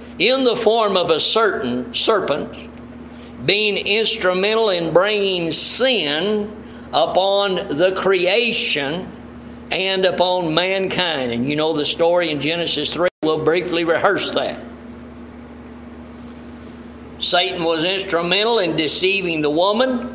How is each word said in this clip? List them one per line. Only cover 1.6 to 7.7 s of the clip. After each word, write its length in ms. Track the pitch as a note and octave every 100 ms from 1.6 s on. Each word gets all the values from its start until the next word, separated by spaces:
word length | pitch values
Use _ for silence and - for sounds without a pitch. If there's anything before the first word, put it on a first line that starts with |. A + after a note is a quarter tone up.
| B2+ B2 B2
serpent 640 | - - G#3 - D3+ G3+ - - - - - - - - -
being 320 | C#3 G3+ G#3+ F#3
instrumental 920 | - G#3 G#3+ C#3+ F3+ F#3 G3+ A3 A3
in 240 | F3 E3
bringing 580 | E3 G3+ G#3+ G3 F#3 E3
sin 1040 | D3 - - C4 A3+ D3 D3+ F#3+ G#3+ G#3 - - - -
upon 840 | C#3+ E3 F3 G3 G3 G3+ F3+ -